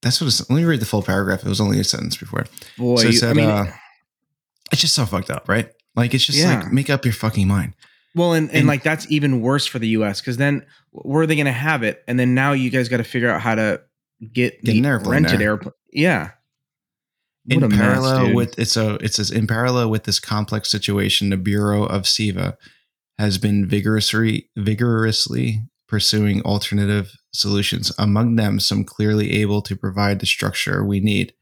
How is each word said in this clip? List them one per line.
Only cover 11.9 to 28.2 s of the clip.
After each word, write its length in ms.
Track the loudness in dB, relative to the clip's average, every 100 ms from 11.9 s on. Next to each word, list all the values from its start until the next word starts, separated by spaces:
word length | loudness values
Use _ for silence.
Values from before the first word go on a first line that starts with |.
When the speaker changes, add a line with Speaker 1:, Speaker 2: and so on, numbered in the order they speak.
| -4 -4
Speaker 2:
And 120 | 0
then 140 | 2
now 200 | 2 2
you 180 | 0 0
guys 180 | 0 0
gotta 140 | -2
figure 260 | -2 -2 0
out 120 | 0
how 120 | 0
to 280 | 0 0 -2 _ _ _ _ -8
get 260 | 0 0 0
Speaker 1:
Get 120 | 2 2
an 60 |
Speaker 2:
the 60 | 4
Speaker 1:
airplane 220 | 0 0 2
Speaker 2:
rented 160 | 2 2
Speaker 1:
there. 100 | 2
Speaker 2:
airplane. 240 | -2 -6 _ _
Yeah. 380 | 0 2 2 -4 -12 _ _ _ _ _ _ _ _ _ _ 0
Speaker 1:
In 140 | 2
Speaker 2:
What 40 | 4
a 40 |
mess, 80 | 4
Speaker 1:
parallel 460 | 4 2 2 2 4
Speaker 2:
dude. 100 | 2
Speaker 1:
with, 220 | 0 -2
it's 180 | -2 0
a, 200 | 0 -2
it 180 | -4
says, 160 | -2 -2
"In 160 | -2 0
parallel 460 | 0 0 2 0
with 140 | -2 -2
this 140 | -6
complex 520 | -2 -4 -2 -4 -4
situation, 580 | -4 -2 0 0 0 0
the 80 | 0
Bureau 460 | 0 0 2 0
of 240 | 0 -2 -2
siva 500 | 0 -2 -2 -4 -6 -16 _ _ _ _ -4
has 200 | -2 0
been 300 | 0 0 2
vigorously, 840 | 0 2 0 0 0 0 -2 -6 -4
vigorously 1080 | -2 0 0 2 0 0 -2 -2 -2 -4 -8 _ _
pursuing 520 | -2 0 2 2 0
alternative 680 | 0 -2 -2 -2 0 0 -4 -12 _
solutions, 580 | -6 -2 0 0 -2 -6 -2
among 380 | 2 2